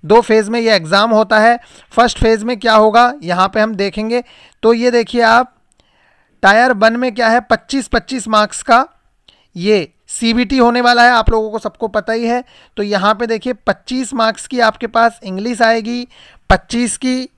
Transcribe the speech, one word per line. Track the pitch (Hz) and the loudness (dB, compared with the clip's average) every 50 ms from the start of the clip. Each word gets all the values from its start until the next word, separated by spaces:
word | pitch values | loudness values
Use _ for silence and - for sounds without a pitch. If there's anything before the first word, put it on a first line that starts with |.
| - | 0
दो | 156 202 233 | 4 2 2
फेज़ | 233 - 233 220 214 202 | 4 4 0 0 0 0
में | 226 240 | -4 -4
ये | 233 226 220 | 0 0 0
एग्जाम | 196 165 156 170 196 208 233 | 0 0 0 0 0 2 2
होता | 226 214 220 - 226 214 | 2 0 2 2 2 2
है। | 214 233 240 240 - _ - - - _ | 4 4 2 0 -4 _ -20 -20 -20 _
फर्स्ट | - - 240 240 - - | 0 0 0 0 2 0
फेज़ | - 226 226 220 208 | 0 0 0 0 -2
में | 233 247 214 | -6 -6 -4
क्या | 196 240 220 | -2 0 2
होगा | 220 214 220 214 233 240 247 247 294 160 | 4 4 4 4 4 2 2 0 -6 -6
यहाँ | 165 175 180 185 190 - | -6 -2 0 0 0 0
पे | 220 | -2
हम | 214 220 220 | -2 -2 -2
देखेंगे। | 185 196 202 185 - 214 220 233 247 240 _ _ _ _ _ _ _ - | -4 -6 -6 -4 -6 -6 -4 -4 -4 -6 _ _ _ _ _ _ _ 0
तो | 226 233 | 2 2
ये | 233 233 247 | 2 0 0
देखिए | 240 240 233 - - 240 | 0 0 -2 -2 -2 0
आप, | 233 220 226 233 254 240 _ _ _ _ _ _ _ _ _ _ _ _ _ _ _ _ _ _ | 2 4 4 2 2 0 _ _ _ _ _ _ _ _ _ _ _ _ _ _ _ _ _ _
टायर | - 190 202 220 240 262 247 | 2 4 4 4 4 2 2
वन | 202 202 220 226 | 2 2 2 2
में | 240 247 254 214 | 0 -4 -4 -4
क्या | 208 240 226 | -2 0 2
है, | 226 240 | 2 0
पच्चीस | 233 _ 226 214 _ _ - 277 247 - | 0 _ -4 -4 _ _ -6 -6 -6 -2
पच्चीस | - 233 - _ 262 262 - 220 | -4 -4 -4 _ -10 -10 -6 -2
मार्क्स | 220 214 214 208 - - - | 0 0 0 0 -4 -12 -2
का | - 240 240 269 339 _ _ _ _ _ _ _ _ _ _ _ _ _ 175 | 2 2 2 2 0 _ _ _ _ _ _ _ _ _ _ _ _ _ -6
ये | 170 202 214 202 160 - _ _ _ _ | -2 0 0 0 0 -4 _ _ _ _
सीबीटी | - - 233 226 226 233 247 202 269 262 | -12 -4 -2 -2 0 0 -2 0 0 2
होने | 240 240 233 247 | 2 2 2 2
वाला | 247 240 240 240 240 | 2 2 4 6 4
है, | 240 | 4
आप | 247 233 220 - | 4 4 2 2
लोगों | 226 226 220 220 | 0 0 -2 -4
को | 208 220 | -8 -8
सबको | - 214 - _ - 220 | -8 -8 -10 _ -10 -6
पता | 196 220 202 - 226 | -4 -6 -4 -4 -4
ही | 226 240 | -4 -2
है। | 233 233 247 247 _ _ _ _ _ _ - | -2 -4 -4 -6 _ _ _ _ _ _ -8
तो | 208 | -6
यहाँ | 208 202 196 180 208 220 | -4 -2 -2 0 0 -2
पे | 196 240 226 | -2 -2 -6
देखिए | 226 220 - 254 247 | -6 -6 -4 -6 -8
पच्चीस | - _ - 196 _ _ - 254 254 262 - - | -6 _ -4 -4 _ _ -8 -6 -6 -6 -6 -4
मार्क्स | 240 226 220 220 - - - | -2 -2 -2 -2 -4 -10 -10
की | - 247 | -4 0
आपके | 233 220 220 - - 226 | 0 0 0 -2 -10 -6
पास | 226 226 226 233 226 - - | -2 0 0 0 -2 -4 -14
इंग्लिश | 202 185 190 202 233 247 202 | -10 -10 -8 -6 -6 -2 0
आएगी, | 240 220 226 226 220 220 240 240 247 247 _ _ - - _ _ _ _ | 0 0 0 0 -2 -6 -8 -10 -10 -12 _ _ -20 -20 _ _ _ _
पच्चीस | 196 185 - _ - 233 240 233 - - | -2 -2 -2 _ -4 -4 -2 -2 -4 -4
की | - 254 254 254 254 - _ | -4 -4 -4 -4 -6 -10 _